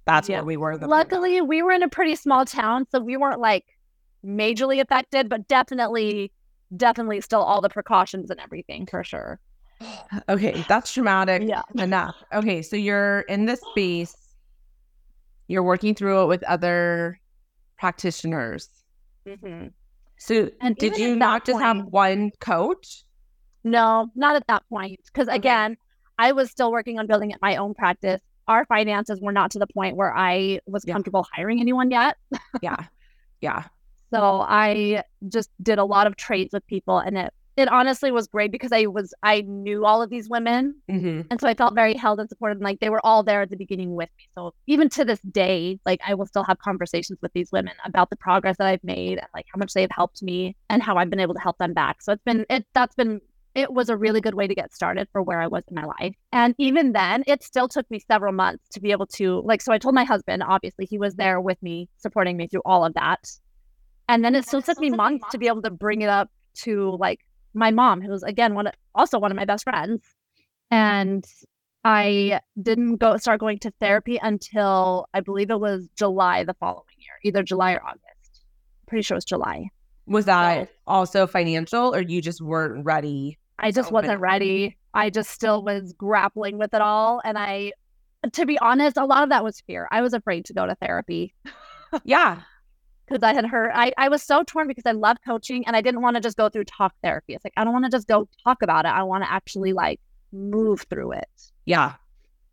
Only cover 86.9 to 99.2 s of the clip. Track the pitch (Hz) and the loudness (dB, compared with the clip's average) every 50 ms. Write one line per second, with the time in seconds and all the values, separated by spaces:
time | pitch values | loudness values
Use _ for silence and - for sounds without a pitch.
86.9 | 214 214 220 226 240 240 - 220 214 214 202 202 196 202 202 202 202 - _ _ | 2 2 2 2 0 0 -4 -4 -4 -4 -4 -4 -4 -4 -6 -8 -10 -14 _ _
87.9 | _ _ _ _ _ _ - 233 - - 349 262 294 262 240 233 254 269 294 294 | _ _ _ _ _ _ -8 -6 -2 -2 0 0 2 2 4 4 4 4 4 2
88.9 | - 294 277 269 269 269 294 269 277 208 220 220 - - _ - 180 175 170 - | 2 0 2 4 4 4 4 4 2 2 2 -2 -6 -8 _ -12 -10 -10 -8 -2
89.9 | - 226 247 254 247 220 - 208 180 170 190 - - 190 185 185 185 - 185 180 | 0 0 0 0 -2 -2 -2 -2 -4 -4 -4 -6 -4 -4 -2 -2 -4 -4 -4 -4
90.9 | 175 175 - - 170 170 175 190 - _ _ - - - - - - - - - | -4 -4 -4 -4 -6 -6 -6 -6 -10 _ _ -20 -20 -20 -20 -20 -20 -20 -10 -8
91.9 | 330 - - - 269 349 339 214 170 - - - _ _ _ _ _ _ _ _ | -8 -6 0 2 4 4 4 4 2 -2 -10 -20 _ _ _ _ _ _ _ _
92.9 | _ _ _ - 277 220 240 220 262 277 220 233 262 233 220 233 - 233 240 247 | _ _ _ -6 -2 2 2 4 4 2 0 0 0 0 0 0 2 2 0 0
93.9 | - - 269 277 294 285 - - 285 302 339 - - 320 311 269 262 247 - 254 | 2 2 2 2 2 0 2 2 2 2 2 2 -2 -4 -4 -4 -6 -2 -2 -2
94.9 | 226 214 214 208 240 - _ 262 233 226 - - 262 247 233 226 233 220 214 254 | 0 2 2 2 2 2 _ -6 -6 -6 -6 -6 -6 -4 -2 0 0 2 2 2
95.9 | 240 233 247 247 240 233 208 233 202 - 214 208 - 214 - - - - 226 262 | 0 2 0 0 0 0 -2 -2 0 0 0 0 0 -2 -6 -8 -2 -2 -2 -2
96.9 | - _ - 170 147 - - - 120 - - - - - 220 233 240 254 262 247 | -2 _ -4 -4 -4 -4 -6 -12 -14 -12 -12 -8 -4 -2 0 0 2 0 0 0
97.9 | 247 240 208 - 214 208 208 - _ _ _ 240 254 - 220 175 160 156 156 165 | 0 -2 2 2 2 2 2 0 _ _ _ 0 0 2 2 2 2 2 2 2
98.9 | - 185 190 190 185 196 | 0 0 0 0 -2 -2